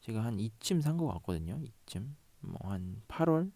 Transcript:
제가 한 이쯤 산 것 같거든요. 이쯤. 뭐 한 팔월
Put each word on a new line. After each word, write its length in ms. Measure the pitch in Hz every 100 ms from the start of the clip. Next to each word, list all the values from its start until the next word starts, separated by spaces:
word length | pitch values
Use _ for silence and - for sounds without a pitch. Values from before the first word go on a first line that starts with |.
제가 220 | - 110
한 160 | 113 110
이쯤 420 | 110 - - 180
산 160 | 151 165
것 80 | 165
같거든요. 480 | 82 - 85 80 123
이쯤. 560 | 147 - - 90 117 147 - -
뭐 160 | 143 82 92
한 320 | 98 92 98 -
팔월 440 | - 160 160 185